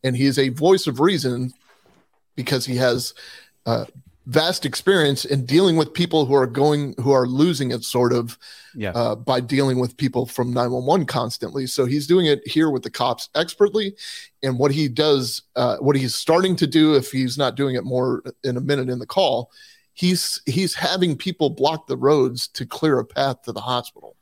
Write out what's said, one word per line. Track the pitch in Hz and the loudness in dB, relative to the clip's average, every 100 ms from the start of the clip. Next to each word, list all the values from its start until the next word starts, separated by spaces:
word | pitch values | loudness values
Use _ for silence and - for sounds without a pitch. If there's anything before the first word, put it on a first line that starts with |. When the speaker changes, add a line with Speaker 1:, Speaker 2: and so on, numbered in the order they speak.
Speaker 1:
And | 131 | -2
he | 123 139 | 2 2
is | 135 | 2
a | 135 | 0
voice | 127 160 190 - | 2 4 4 2
of | 123 | 0
reason | 160 180 135 123 127 - _ _ _ _ _ _ _ | 0 2 -2 -4 -6 -10 _ _ _ _ _ _ _
because | - 123 135 131 | -10 -4 -2 -2
he | 123 | 0
has, | 127 123 - - - - _ _ | 2 0 -4 -12 -20 -20 _ _
uh, | - 117 113 - - _ - | -4 -4 -4 -16 -20 _ 0
vast | 147 160 180 147 | 0 2 -2 -6
experience | - - 190 151 139 | -2 2 2 2 0
in | - 139 123 | -2 -4 2
dealing | 151 190 165 | 4 4 4
with | 151 | 0
people | - 175 160 131 | -2 0 2 4
who | |
are | 139 127 | 2 2
going, | 120 147 147 143 - | 2 2 2 -2 -4
who | 127 | 2
are | 135 123 | 4 4
losing | 127 165 139 131 | 2 2 2 -2
it, | 123 | -4
sort | - 123 123 | -2 0 2
of, | 123 117 - - - - | 2 -2 -10 -20 -20 -20
Speaker 2:
Yeah. | - 101 | -8 -6
Speaker 1:
uh, | 113 113 | -2 -2
by | 107 - 127 | -4 -2 -2
dealing | 123 135 135 127 | 0 0 0 0
with | 123 - | -4 -2
people | 135 127 117 | -4 -2 -4
from | - 120 | -4 -2
nine | 123 123 | -2 -2
one | 123 | -2
one | 120 185 151 | 0 0 2
constantly. | - 123 - 107 139 127 | -2 -4 -6 -8 -8 -6
So | - | -2
he's | 123 147 143 | 0 0 2
doing | 180 165 | 2 4
it | 143 - | 0 0
here | 156 160 | 0 2
with | 131 | 0
the | 131 | -6
cops | - 123 117 - 151 | -2 -2 -2 -4 -4
expertly. | 170 - 208 208 196 196 - - - _ | -4 2 2 2 -4 -8 -16 -16 -18 _
And | 135 127 | -4 0
what | 143 | 2
he | 139 147 | 2 0
does, | 120 151 143 120 - _ | 2 2 2 0 -8 _
uh, | - 123 107 | -2 0 0
what | 139 | 0
he's | 139 131 - | 0 0 -4
starting | - 165 190 175 | 2 2 2 0
to | 147 | 2
do, | 156 156 143 | 4 4 4
if | 127 | 0
he's | 131 131 131 | -4 -4 -2
not | 135 | -2
doing | 113 139 127 | 0 -2 -2
it | |
more | 98 127 127 123 - - | -2 -2 0 -2 -8 -8
in | 139 123 | -6 -4
a | |
minute | 135 143 127 | -2 -2 -2
in | 123 | -6
the | - | -4
call, | - 175 117 123 _ - _ _ | 0 2 0 -6 _ -20 _ _
he's, | - 180 180 - - | -2 0 0 -2 -6
he's | - 127 185 | -4 -2 -2
having | - 175 185 180 139 | -2 -4 0 -2 -2
people | - 175 147 | -6 -2 -2
block | - 139 160 - | 2 0 -2 -6
the | 131 | 0
roads | 131 151 131 123 - | 2 4 2 -2 -10
to | - 120 | -10 -10
clear | - 160 131 | -2 0 0
a | |
path | 117 - 135 127 | 0 -2 -2 -4
to | - | -10
the | 107 | -10
hospital. | 120 123 - - - _ | -4 -4 -4 -18 -20 _